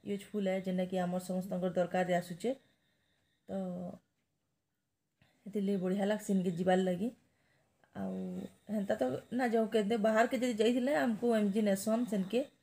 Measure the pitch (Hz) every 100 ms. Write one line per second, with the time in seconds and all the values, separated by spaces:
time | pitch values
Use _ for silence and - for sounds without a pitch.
0 | 202 202 - 208 196 190 190 185 185 185
1 | 175 180 185 185 185 180 180 175 175 185
2 | 180 175 175 170 233 262 _ _ _ _
3 | _ _ _ _ - 190 185 180 180 -
4 | _ _ _ _ _ _ _ _ _ _
5 | _ _ _ _ 202 208 196 196 180 202
6 | 196 208 - 190 180 165 190 185 185 180
7 | 226 - _ _ _ _ _ _ _ 196
8 | 190 190 185 185 196 _ - 208 202 220
9 | 254 262 - 247 247 226 220 220 202 233
10 | 220 220 240 254 247 214 214 247 247 302
11 | 262 214 240 220 208 202 208 196 220 226
12 | 247 208 185 233 285 _